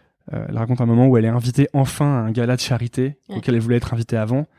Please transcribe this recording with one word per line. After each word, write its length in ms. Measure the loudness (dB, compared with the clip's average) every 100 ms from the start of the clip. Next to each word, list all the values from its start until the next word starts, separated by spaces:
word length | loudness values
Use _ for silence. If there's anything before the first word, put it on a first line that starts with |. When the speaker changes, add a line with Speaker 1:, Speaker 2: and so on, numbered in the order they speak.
| _ _ -12
Speaker 1:
euh, 120 | -10 -6
elle 80 | -6
raconte 240 | -4 -2
un 40 | 2
moment 220 | 4 6
où 80 | 4
elle 80 |
est 60 | 2
invitée 400 | 0 0 0 2
enfin 340 | 2 0 0 0
à 120 | 0 0
un 40 |
gala 260 | -2 0 -2
de 40 |
charité 540 | -2 -2 -2 -2 -4 -6 -12
Speaker 2:
Ouais. 80 | -6
Speaker 1:
auquel 180 | 0 0
elle 60 |
voulait 160 | 2 0
être 160 | 0
invitée 240 | -4 -2 -2
avant. 300 | 0 -2 -4